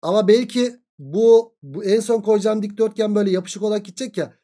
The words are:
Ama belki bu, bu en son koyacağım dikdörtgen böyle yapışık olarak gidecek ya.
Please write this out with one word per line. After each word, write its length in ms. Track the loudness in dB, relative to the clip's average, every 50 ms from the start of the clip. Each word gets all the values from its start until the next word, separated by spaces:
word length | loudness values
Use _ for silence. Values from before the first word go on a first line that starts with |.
Ama 260 | -2 0 0 2 4 4
belki 480 | 4 4 4 -2 -2 -2 -2 -2 -4 _ _ _ _ _
bu, 560 | -16 -6 -2 2 6 6 6 6 4 0 _ _
bu 220 | -20 -14 -12 -8 -2
en 160 | 0 0 0
son 200 | 0 0 -2 -2
koyacağım 420 | 0 0 0 2 2 0 -2 -2
dikdörtgen 520 | -4 -6 -2 -2 -2 -2 0 -4 -4 -2 0
böyle 160 | 0 0 0
yapışık 320 | 0 -2 -4 -8 -10 -6
olarak 220 | -4 -4 -4 -4 -6
gidecek 320 | -10 -12 -12 -12 -10 -6
ya. 180 | -8 -8 -8 _ _